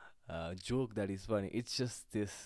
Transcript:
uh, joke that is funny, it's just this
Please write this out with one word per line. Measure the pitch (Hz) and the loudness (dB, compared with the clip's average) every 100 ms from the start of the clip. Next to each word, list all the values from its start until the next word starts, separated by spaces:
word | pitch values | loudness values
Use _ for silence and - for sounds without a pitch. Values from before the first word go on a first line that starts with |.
| - - - | -18 -16 -6
uh, | 82 82 | -4 -2
joke | 92 - 127 123 | -4 0 2 2
that | 104 98 | 2 0
is | 95 101 | 0 2
funny, | 104 98 | 2 2
it's | 117 120 - | 0 0 0
just | 123 - - | 0 -2 -4
this | 110 101 - | 0 0 -2